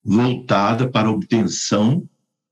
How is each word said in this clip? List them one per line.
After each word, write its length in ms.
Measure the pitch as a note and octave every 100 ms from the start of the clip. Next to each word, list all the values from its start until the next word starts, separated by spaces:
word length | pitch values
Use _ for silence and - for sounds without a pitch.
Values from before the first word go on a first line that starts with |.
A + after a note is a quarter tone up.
voltada 880 | - G2+ B2+ B2 - G2+ G2+ A#2 B2+
para 180 | A#2 A2
a 40 |
obtenção 1000 | G#2 F2 A2+ F#2 - - G#2 G#2+ E3 - _ _ _ _